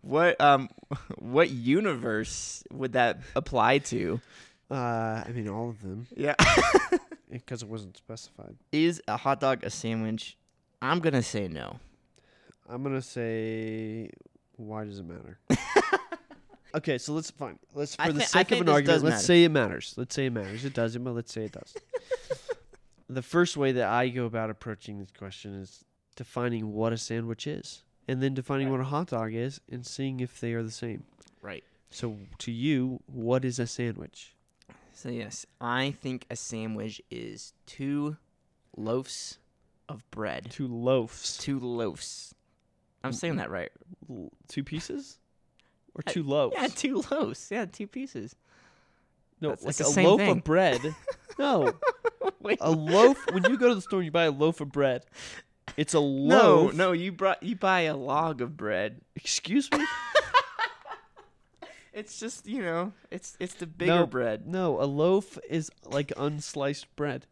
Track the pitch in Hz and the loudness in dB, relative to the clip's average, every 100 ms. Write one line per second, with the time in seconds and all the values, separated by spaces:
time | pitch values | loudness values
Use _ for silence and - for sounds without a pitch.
0 | - 143 175 - 143 139 131 - - - | 0 2 4 6 6 6 4 -12 -10 -10
1 | - - - 131 170 131 120 156 208 135 | -10 -12 -2 4 4 2 2 2 2 -2
2 | 120 107 110 - - - - - 131 127 | -2 -2 -4 -8 -10 -14 -14 -8 -2 4
3 | 120 - - - - 127 113 139 - - | 4 2 -4 -4 -2 2 4 4 0 -4
4 | 92 113 - - - _ _ 139 123 117 | -2 -4 -8 -20 -20 _ _ -4 -2 -2
5 | 113 110 - 120 104 101 120 110 98 98 | -2 -4 -6 -8 -6 -6 -8 -8 -10 -12
6 | 123 - - - - 679 - 523 - 349 | -12 -4 -2 4 6 8 6 4 4 -2
7 | - 311 _ 120 - 123 110 110 98 - | -2 -20 _ -14 -10 -12 -8 -10 -12 -18
8 | _ 113 - - 101 120 _ 151 165 165 | _ -16 -16 -20 -20 -20 _ 2 2 2
9 | - 107 135 139 135 131 - - 113 113 | -4 -2 0 2 2 0 -4 -6 -4 -4
10 | 110 110 - - _ _ _ _ 127 170 | -2 -4 -8 -18 _ _ _ _ 0 2
11 | 160 139 117 110 95 78 53 - - _ | 2 2 0 -4 -6 -8 -10 -12 -20 _
12 | _ _ _ _ _ - _ 123 139 135 | _ _ _ _ _ -20 _ -8 -4 -4
13 | 123 123 117 113 110 110 110 110 110 110 | -6 -6 -4 -2 -4 -4 -6 -6 -8 -8
14 | 110 - - _ _ - 110 110 107 101 | -12 -16 -20 _ _ -18 -12 -8 -8 -10
15 | 87 85 - - _ - - - - - | -12 -14 -16 -20 _ -2 4 2 4 -2
16 | - 339 _ - _ - _ 156 160 135 | -4 -16 _ -20 _ -20 _ -6 -2 -4
17 | - 151 156 - 135 - _ 143 147 - | -2 -6 -6 -10 -12 -12 _ -8 -8 -2
18 | 165 147 220 175 - 208 170 147 143 160 | 0 2 2 4 4 4 6 6 6 4
19 | 147 107 - 175 170 151 107 80 - - | 4 2 6 8 8 6 2 -2 -8 -10
20 | 123 - 135 117 98 107 139 131 113 120 | -6 -2 -2 -2 -6 -6 -6 -2 -2 -2
21 | 123 117 113 - 107 - - - _ 508 | -6 -6 -8 -8 -8 -10 -16 -18 _ -12
22 | - 508 - 508 - 480 _ - _ _ | -8 -10 -6 -10 -8 -12 _ -20 _ _
23 | _ 131 123 170 175 147 139 123 107 120 | _ -10 0 2 2 2 0 2 2 2
24 | 127 123 117 113 110 110 - 107 - 104 | 0 -2 -4 -4 -6 -8 -10 -12 -12 -14
25 | 95 - 98 95 104 98 95 - _ _ | -14 -14 -16 -14 -12 -12 -14 -18 _ _
26 | _ - 120 - 123 117 107 104 113 113 | _ -18 -10 -4 -2 -2 -4 -2 -2 -2
27 | - 113 117 113 - 151 - - _ _ | -4 -6 -6 -8 -8 -8 -10 -18 _ _
28 | - 131 135 135 127 135 135 131 135 143 | -6 -2 -2 -2 -4 -2 0 -2 -2 -4
29 | 175 120 110 113 123 139 _ 123 123 - | -2 -4 -4 -4 -6 -8 _ -14 -12 -6
30 | 135 131 123 - 117 117 113 110 120 101 | -6 -4 -6 -6 -4 -4 -6 -8 -8 -8
31 | - _ _ _ 101 85 _ _ _ - | -12 _ _ _ -14 -14 _ _ _ -8
32 | 120 104 101 - - 117 139 143 127 127 | -8 -8 -16 -12 -8 -4 0 0 0 -4
33 | - 127 113 127 127 123 117 - 120 107 | -12 -8 0 0 0 -4 -6 -4 -6 -6
34 | 78 - - _ _ _ _ - _ - | -12 -16 -20 _ _ _ _ -20 _ -18
35 | 127 120 107 - - _ 120 123 135 139 | -10 -10 -10 -14 -18 _ -4 -2 -2 -4
36 | 135 127 - 117 - 113 110 107 110 107 | -8 -10 -10 -12 -10 -8 -6 -6 -8 -12
37 | - 120 117 104 - _ - - 135 143 | -14 -12 -12 -14 -18 _ -20 -10 -4 -4
38 | 147 151 _ _ _ _ _ - 110 123 | -4 -8 _ _ _ _ _ -10 -4 -4
39 | 135 - - - _ _ _ _ - 131 | -4 -12 -14 -16 _ _ _ _ -16 -16
40 | _ - 107 64 117 - 135 117 123 131 | _ -8 -6 -6 -10 -8 -8 -2 2 2
41 | 113 - - - - 139 123 120 110 71 | 0 -8 -10 -8 -4 -4 -4 -4 -4 -4
42 | - - - _ _ _ _ _ _ _ | -12 -14 -18 _ _ _ _ _ _ _
43 | 131 123 170 147 65 92 - _ - 185 | -8 -4 -4 -2 -4 -6 -8 _ -20 -20
44 | - 117 76 _ _ - 135 160 - 285 | -16 -14 -14 _ _ -8 -6 -8 -8 -10
45 | 277 - _ _ _ _ _ _ _ - | -10 -20 _ _ _ _ _ _ _ -12
46 | - 180 143 143 131 - 254 - 277 269 | -6 -4 0 2 2 0 -2 -2 -2 -2
47 | - 285 277 143 - 208 190 - 202 254 | -2 -2 -2 -6 -8 -6 -6 -8 -12 -10
48 | 262 - 110 _ _ _ _ _ _ _ | -10 -10 -12 _ _ _ _ _ _ _
49 | _ _ _ _ 156 - - 147 147 147 | _ _ _ _ -4 -4 -4 -2 2 6
50 | 175 190 202 180 - 165 185 123 147 156 | 8 8 6 2 4 4 6 2 -2 -8
51 | - - - - 285 226 139 - 571 480 | -10 -12 -12 -2 2 4 2 2 -2 0
52 | 466 - 392 - - - 151 160 156 180 | -4 -2 -4 -4 -2 0 2 2 6 8
53 | 240 277 - 185 185 240 247 220 - 196 | 8 8 0 2 2 4 4 4 0 -2
54 | 170 165 165 139 156 165 143 143 135 123 | 0 2 2 4 2 2 -4 0 2 0
55 | - - - - - _ - - 151 160 | -6 -18 -16 -16 -20 _ -12 -4 2 4
56 | 143 135 139 - 226 - 175 156 185 175 | 4 2 6 10 10 10 8 4 2 2
57 | 180 175 190 - 185 214 190 185 160 147 | -2 0 0 0 -2 0 2 4 2 -2
58 | 131 143 160 139 120 151 104 92 107 120 | -2 0 0 -2 -6 -4 -2 -2 -2 -6
59 | _ - - - - 233 269 294 311 - | _ -12 -4 -4 0 0 2 0 0 -4
60 | - 587 - - 539 - 453 - - 440 | 2 2 6 4 4 -4 -6 -6 -18 -18
61 | _ - - _ _ _ - - - 208 | _ -20 -20 _ _ _ -20 -20 -18 -14
62 | 214 - 226 - 208 254 180 165 185 190 | -14 -10 -10 -10 -8 -4 -2 -2 -2 -8
63 | _ 175 - - 180 - 175 160 175 175 | _ -14 -14 -10 -10 -8 -12 -2 4 6
64 | 160 127 120 107 - 185 180 135 139 143 | 4 2 -2 -2 -4 -2 0 2 0 4
65 | 165 190 202 - - 160 156 _ - 139 | 4 4 2 -16 -4 -4 -4 _ -6 -4
66 | 147 - 143 151 - - 139 143 - - | -2 -2 -2 -2 -8 -4 -2 -4 -10 -6
67 | 147 131 _ | -4 -4 _